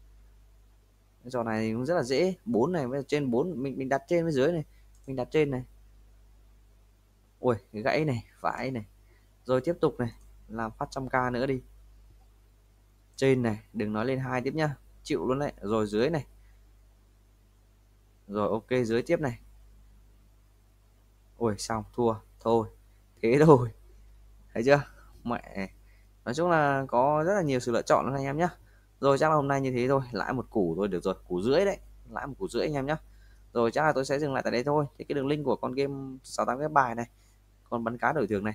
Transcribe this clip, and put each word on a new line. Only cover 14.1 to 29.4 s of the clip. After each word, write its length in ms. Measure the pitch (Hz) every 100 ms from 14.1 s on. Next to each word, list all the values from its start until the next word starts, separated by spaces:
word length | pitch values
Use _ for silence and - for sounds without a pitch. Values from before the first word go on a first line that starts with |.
| 131
hai 220 | 131 127
tiếp 140 | 127
nhá. 220 | 151 151 139 - -
Chịu 240 | - 127 92
luôn 100 | 135
đấy. 140 | 143 -
Rồi 260 | 101 110 107
dưới 240 | 104 131
này. 160 | 170 123 - - - - _ _ _ _ _ _ _ _ _ _ _ _ _ _ _ -
Rồi 200 | 101 101
ok, 360 | 107 - 127
dưới 180 | 117 113
tiếp 180 | 131 170
này. 180 | 147 117 - - - - - - - _ _ _ _ _ _ _ _ _ _ _ _ -
Ui, 180 | 117 101
xong, 260 | - 113 101
thua. 220 | - 117 107 - -
Thôi, 280 | 117 117 104 - - - _ _
thế 160 | 113 135 160
thôi. 220 | 135 120 - - - - - - - -
Thấy 100 | -
chưa? 180 | 123 143 135 - - -
Mẹ. 460 | 120 120 - 95 95 - - - _ _
Nói 100 | -
chung 160 | 131 175
là 340 | 165 147 139 135
có 360 | 120 135 151 160
rất 80 |
là 80 | 208
nhiều 180 | 156 127
sự 120 | 120
lựa 100 | 113
chọn 320 | - 143 82
anh 100 | 139
em 120 | 135 143
nhá. 120 | 175 - - - _ _
Rồi 180 | 139 139
chắc 100 | 151
là 60 |
hôm 140 | 156